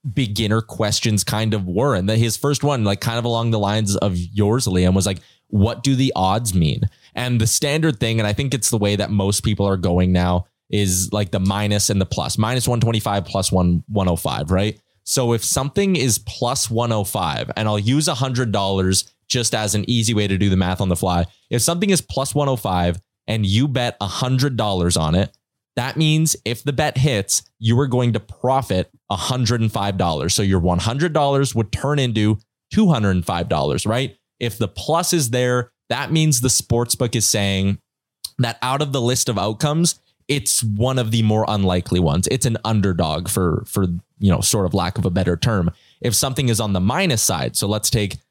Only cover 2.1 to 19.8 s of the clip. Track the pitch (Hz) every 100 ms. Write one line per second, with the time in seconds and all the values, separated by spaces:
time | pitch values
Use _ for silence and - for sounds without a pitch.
2.1 | 113 117 - 143 147 147 135 104 101 113
3.1 | 117 117 117 117 113 101 107 104 101 101
4.1 | 87 87 101 104 123 110 92 90 92 95
5.1 | 90 - _ _ 107 104 113 139 131 131
6.1 | - 92 107 117 92 78 62 - _ _
7.1 | - 123 120 113 - 143 156 160 123 113
8.1 | 113 104 104 139 127 - 110 104 101 104
9.1 | 101 98 101 113 101 101 95 87 90 92
10.1 | 90 90 90 - _ _ 104 98 90 95
11.1 | 104 98 101 95 101 104 104 - 101 95
12.1 | - 78 - 110 127 123 120 117 113 107
13.1 | 101 85 98 92 95 90 85 - 104 92
14.1 | 82 78 57 76 92 104 107 _ _ -
15.1 | - 120 117 - - 139 - 202 175 123
16.1 | 107 - - 120 127 - 113 120 110 98
17.1 | 104 85 60 - - 107 104 104 139 156
18.1 | 127 131 123 120 101 98 95 92 95 -
19.1 | _ _ 123 117 113 107 104